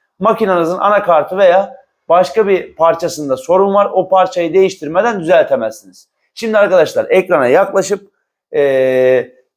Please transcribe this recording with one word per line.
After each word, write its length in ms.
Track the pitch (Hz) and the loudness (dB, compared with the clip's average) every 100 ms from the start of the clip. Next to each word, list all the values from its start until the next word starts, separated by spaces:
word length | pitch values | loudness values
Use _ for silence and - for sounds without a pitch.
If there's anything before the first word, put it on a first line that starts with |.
| _ - | _ -4
makinenizin 600 | 202 220 208 175 165 185 | -2 0 0 0 -2 -2
anakartı 600 | 202 208 170 160 147 185 | 0 0 2 0 0 2
veya 380 | 190 185 196 - _ _ - | 4 4 0 -10 _ _ -2
başka 380 | 170 180 220 202 | 0 0 0 0
bir 300 | 180 - - | 0 -4 -2
parçasında 600 | 165 165 175 147 143 131 | 0 0 -4 -6 -6 -6
sorun 380 | - 185 196 | 0 0 2
var. 160 | 202 202 | 0 0
O 160 | 185 185 | -2 0
parçayı 460 | 190 185 180 170 | 0 0 -2 -2
değiştirmeden 680 | 180 190 - 147 170 226 208 | 0 0 -2 -6 -2 -2 -2
düzeltemezsiniz. 880 | 160 170 - 131 110 - 95 _ _ _ _ | 0 2 2 -2 -4 -10 -20 _ _ _ _
Şimdi 240 | - 226 214 | -10 -2 0
arkadaşlar 480 | 202 180 151 120 113 | 2 2 0 -2 0
ekrana 360 | 185 185 165 123 | 0 0 0 2
yaklaşıp, 640 | 156 196 196 190 196 - _ _ _ _ | 2 2 -2 -4 -6 -10 _ _ _ _
e, 800 | 151 143 135 131 127 127 127 120 _ _ | -2 0 0 0 2 2 2 -2 _ _